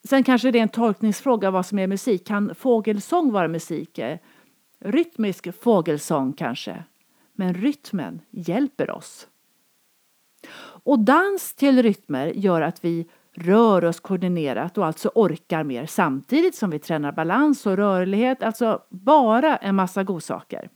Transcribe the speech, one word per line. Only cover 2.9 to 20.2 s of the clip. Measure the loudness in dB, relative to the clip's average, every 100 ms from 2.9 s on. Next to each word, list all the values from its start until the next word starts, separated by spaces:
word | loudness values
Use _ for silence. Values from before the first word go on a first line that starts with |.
| -4 -2 0 2
vara | 2 0
musik? | -2 -6 -8 -8 -10 -8 -8 _ _ _ _ _ _
Rytmisk | -2 -2 -2 -2 -4 -4 -10 -4
fågelsång | 2 2 2 -4 -2 -2 -2
kanske. | -4 -6 -6 -10 -14 -16 _ _ _ _
Men | -6 -4
rytmen | -2 -2 -4 -8 -8 -8 -12 _
hjälper | -10 -4 -2 -4 -4 -6
oss. | -6 -14 -20 -20 _ _ _ _ _ _ _ _ _ _ _ -20 -20
Och | -20 -10 0 2
dans | 4 4 2 -2 -8
till | 0 4 4
rytmer | 4 0 _ -6 -4
gör | 0 0 2
att | 0 -4
vi | -4 -4 -8 _ _
rör | -8 2 4 6 4
oss | 2 -2
koordinerat | -4 -2 -2 -2 -2 -4 -4 -2
och | -2
alltså | -2 -2
orkar | 2 2 0 _ -4
mer | -2 -6 -6
samtidigt | 0 0 0 -2 0 0
som | 0 -4
vi | -4
tränar | -4 -4 -4
balans | -4 -2 2 2 0 0
och | 0
rörlighet. | 2 0 0 0 0 0
Alltså | -4 -2 -2 -2 _
bara | -6 4 4 6 4 2 0
en | 0
massa | 0 0 -2
godsaker. | -4 -6